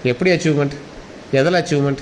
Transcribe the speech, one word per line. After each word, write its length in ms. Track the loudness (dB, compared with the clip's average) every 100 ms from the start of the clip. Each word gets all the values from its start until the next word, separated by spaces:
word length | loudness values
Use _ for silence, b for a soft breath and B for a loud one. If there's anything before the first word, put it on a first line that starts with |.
எப்படி 280 | 0 0 2
அச்சீவ்மெண்ட்? 400 | 2 2 2 0 -4 -16 -18 -18 -20 -2
எதில் 220 | 2 2
அச்சீவ்மெண்ட்? 440 | 2 0 0 0 -2